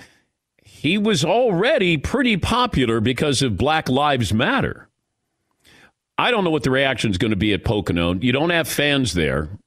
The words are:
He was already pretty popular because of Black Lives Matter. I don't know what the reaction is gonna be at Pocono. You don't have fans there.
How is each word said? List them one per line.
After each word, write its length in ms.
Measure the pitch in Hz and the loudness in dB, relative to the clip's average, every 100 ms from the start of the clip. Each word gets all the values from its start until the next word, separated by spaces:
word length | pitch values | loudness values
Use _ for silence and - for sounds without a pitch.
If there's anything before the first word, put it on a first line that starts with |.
| - _ _ _ _ _ | -18 _ _ _ _ _
He 360 | - - 151 208 | -20 -6 -2 0
was 260 | 208 175 | 0 0
already 720 | 156 214 254 170 233 302 180 160 | 2 2 2 2 2 2 2 0
pretty 400 | - 247 247 196 | -2 0 0 0
popular 640 | - 226 247 151 117 113 | 0 0 0 0 0 2
because 400 | 113 123 156 127 | 0 0 0 0
of 160 | 135 95 | -2 0
Black 320 | 131 156 - | 0 0 0
Lives 440 | 127 147 135 98 | 0 2 0 0
Matter. 540 | 107 165 262 73 - - _ _ _ _ _ _ _ _ - - _ _ - | 0 0 0 -2 -6 -16 _ _ _ _ _ _ _ _ -20 -20 _ _ -2
I 120 | 190 | 0
don't 140 | 233 | 2
know 60 | 175 | 0
what 140 | 151 | 0
the 60 | 131 | 0
reaction 400 | 131 135 123 117 | 0 0 0 -2
is 60 | 90 | 0
gonna 180 | 113 | 0
be 200 | 101 107 | 0 0
at 100 | 95 | 0
Pocono. 480 | - 107 90 85 85 | 0 -2 0 0 0
You 180 | 92 123 | 0 0
don't 180 | 131 165 | 0 0
have 180 | 170 151 | -2 -2
fans 460 | - 147 139 120 | -2 0 0 0
there. 340 | 87 73 67 78 98 | 0 0 -2 -4 -10